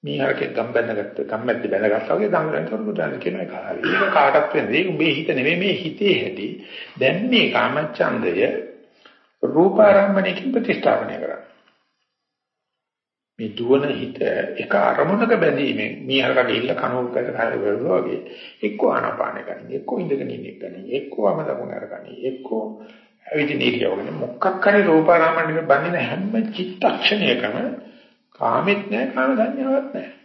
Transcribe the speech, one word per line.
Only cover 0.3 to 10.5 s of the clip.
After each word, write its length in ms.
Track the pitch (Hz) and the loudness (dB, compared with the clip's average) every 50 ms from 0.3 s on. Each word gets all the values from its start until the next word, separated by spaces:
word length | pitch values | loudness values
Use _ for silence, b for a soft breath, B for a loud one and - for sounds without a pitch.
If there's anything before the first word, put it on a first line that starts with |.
| - - 139 - | 0 0 -2 -4
ගම් 200 | - - 117 113 | -2 -4 -4 0
බැඳගත්ත, 500 | - 120 113 113 113 104 98 - - - | 0 0 0 2 -2 -4 -4 -6 -4 -6
ගම් 200 | - - 110 110 | -6 -4 -4 -4
මැද්ද 240 | 120 123 113 - - | 0 0 0 0 0
බැඳගත්තා 520 | - 95 95 107 107 104 - - - - - | 0 0 2 2 2 2 2 0 0 0 2
වගේ 120 | 214 208 | 2 2
දඟලන 380 | 170 170 156 156 151 143 170 - | 2 2 0 0 -2 -2 -4 -2
කරු 160 | - - 220 | -4 -4 -4
බුදුන් 340 | 214 208 - 82 - - - | -4 -2 -2 -2 -2 -4 -4
කියන 180 | - 90 92 92 | -4 -4 -4 -4
එක 140 | 90 - - | -8 -8 -8
හරි. 280 | - - - 92 - - - | -10 -8 -8 -6 -4 -2 0
ඒක 240 | - - 202 196 | 2 2 2 4
කාටත් 400 | - 156 143 139 135 151 147 - | 4 4 4 6 6 4 2 2
වෙන්නේ. 240 | - 156 123 101 113 | 0 -2 -2 0 0
ඒක 140 | 151 190 185 | 0 0 0
උඹේ 220 | 165 151 156 165 139 | 0 0 0 0 0
හිත 160 | 139 160 - | 0 -2 -2
නෙමෙයි 280 | - 131 123 147 170 175 | -2 0 2 0 0 0
මේ 180 | 190 202 175 | 0 0 -2
හිතේ 400 | - - 160 - - 208 202 180 - | -2 -4 -8 -6 -2 2 2 2 2
ඇති. 300 | - 101 - 101 101 110 180 185 B B B B B B B | 0 -4 -6 -6 -8 -8 -10 -10 B B B B B B B
දැන් 240 | - 123 135 165 185 214 | 0 0 2 2 2 0
මේ 200 | 254 254 226 175 - | 2 2 2 2 2
කාමච්ඡන්දය 840 | - 123 113 117 131 147 156 156 - - 180 - - 113 110 90 85 90 110 139 - - - - - - - _ b b b b b b b b b _ - | 2 0 0 2 0 -2 -4 -4 -2 -2 0 0 0 0 -2 -2 0 2 0 0 0 -4 -6 -8 -14 -20 -20 _ b b b b b b b b b _ -4
රූපාරම්මණයකින් 1040 | - - 151 170 196 - - 214 208 196 196 202 202 196 196 185 - - - - | 0 4 4 4 4 8 8 8 8 10 8 6 6 4 2 2 0 -2 -2 -4
ප්‍රතිස්ථාපනය 680 | 269 | 0